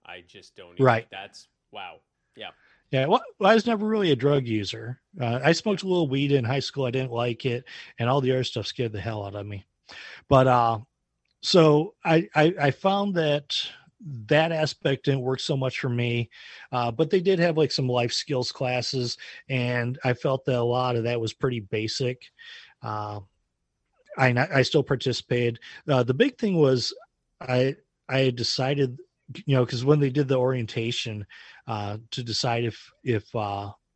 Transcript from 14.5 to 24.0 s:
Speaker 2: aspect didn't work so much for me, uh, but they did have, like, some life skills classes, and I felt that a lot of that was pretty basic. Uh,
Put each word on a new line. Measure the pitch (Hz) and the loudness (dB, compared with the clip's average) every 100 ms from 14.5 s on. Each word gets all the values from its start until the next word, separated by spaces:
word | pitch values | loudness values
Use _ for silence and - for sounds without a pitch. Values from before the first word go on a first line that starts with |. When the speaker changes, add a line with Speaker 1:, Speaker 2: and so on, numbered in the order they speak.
Speaker 2:
aspect | 160 156 - 147 135 | 0 -2 -2 -2 0
didn't | - 135 | 0 -2
work | 123 131 | -2 -4
so | - 139 | -2 -2
much | 131 - | -2 -4
for | 131 | -2
me, | 120 120 120 117 - - - - | -2 0 -2 -4 -10 -20 -20 -8
uh, | 123 120 | -4 -2
but | 113 160 | 0 0
they | 190 | 2
did | 175 185 | 2 2
have, | 170 156 | 2 2
like, | 143 | 2
some | - 131 | 0 0
life | 123 120 | 0 0
skills | - - 131 123 | -2 -4 -4 -4
classes, | - 127 123 117 135 120 - - - - | -4 -4 -2 -2 -4 -4 -6 -14 -18 -6
and | 131 123 123 120 131 | -2 -2 -2 -2 -2
I | 127 | -2
felt | 123 147 131 | 0 0 -2
that | - 123 | 0 0
a | |
lot | 120 123 127 120 | 2 0 0 -2
of | |
that | 113 120 | -2 -2
was | 110 | -4
pretty | - 135 120 | -4 -4 -4
basic. | 98 110 110 - 127 127 - _ - - - _ | -6 -6 -4 -4 -4 -6 -12 _ -20 -20 -20 _
Uh, | 110 107 104 104 98 _ _ _ _ _ _ _ | -8 -8 -8 -10 -14 _ _ _ _ _ _ _